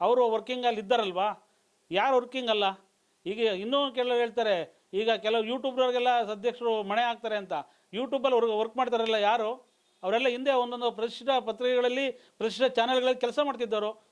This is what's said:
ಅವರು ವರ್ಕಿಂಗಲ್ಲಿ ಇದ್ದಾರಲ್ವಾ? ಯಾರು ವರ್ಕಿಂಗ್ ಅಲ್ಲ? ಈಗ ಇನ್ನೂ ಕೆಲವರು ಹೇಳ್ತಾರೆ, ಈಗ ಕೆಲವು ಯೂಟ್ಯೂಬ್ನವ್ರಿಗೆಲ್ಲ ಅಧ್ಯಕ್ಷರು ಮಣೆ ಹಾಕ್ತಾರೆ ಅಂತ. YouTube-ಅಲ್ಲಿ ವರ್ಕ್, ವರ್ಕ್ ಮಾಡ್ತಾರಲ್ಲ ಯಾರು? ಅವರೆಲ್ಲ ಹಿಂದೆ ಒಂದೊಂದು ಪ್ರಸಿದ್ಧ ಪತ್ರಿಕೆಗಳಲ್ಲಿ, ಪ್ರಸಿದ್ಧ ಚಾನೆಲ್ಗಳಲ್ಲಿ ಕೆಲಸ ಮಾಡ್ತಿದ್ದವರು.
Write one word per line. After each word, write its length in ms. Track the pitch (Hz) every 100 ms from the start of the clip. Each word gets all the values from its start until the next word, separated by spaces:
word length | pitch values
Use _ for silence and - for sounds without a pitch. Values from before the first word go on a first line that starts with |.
ಅವರು 300 | 190 247 233
ವರ್ಕಿಂಗಲ್ಲಿ 500 | 220 220 247 240 220
ಇದ್ದಾರಲ್ವಾ? 680 | 196 240 202 180 208 185 _ _ _ _ -
ಯಾರು 240 | 180 262 254
ವರ್ಕಿಂಗ್ 340 | 247 262 233
ಅಲ್ಲ? 140 | 214 190 190 _ _ _ _ 175
ಈಗ 120 | 214
ಇನ್ನೂ 540 | 220 185 220 285 277
ಕೆಲವರು 260 | 247 247 240
ಹೇಳ್ತಾರೆ, 680 | 233 233 220 180 156 _ _
ಈಗ 180 | 190 226
ಕೆಲವು 340 | 214 214 226
ಯೂಟ್ಯೂಬ್ನವ್ರಿಗೆಲ್ಲ 840 | 220 254 269 254 254 247 247 240 208
ಅಧ್ಯಕ್ಷರು 520 | 208 226 240 233 220
ಮಣೆ 200 | 196 214
ಹಾಕ್ತಾರೆ 340 | 240 220 226 208
ಅಂತ. 160 | 180 156 - _ _
YouTube-ಅಲ್ಲಿ 420 | 202 254 269 262 240
ವರ್ಕ್, 200 | 233 214
ವರ್ಕ್ 200 | 220 247
ಮಾಡ್ತಾರಲ್ಲ 380 | 240 233 226
ಯಾರು? 560 | 220 202 226 220 254 - _ _ _
ಅವರೆಲ್ಲ 260 | 185 226 262
ಹಿಂದೆ 240 | 240 269
ಒಂದೊಂದು 400 | 254 240 240 240
ಪ್ರಸಿದ್ಧ 380 | 202 233 - 240 262 226
ಪತ್ರಿಕೆಗಳಲ್ಲಿ, 640 | 214 247 247 247 254 269
ಪ್ರಸಿದ್ಧ 600 | - _ - 214 190 254
ಚಾನೆಲ್ಗಳಲ್ಲಿ 480 | 240 240 254 254 247
ಕೆಲಸ 180 | 240 262
ಮಾಡ್ತಿದ್ದವರು. 600 | 285 233 226 214 208 - _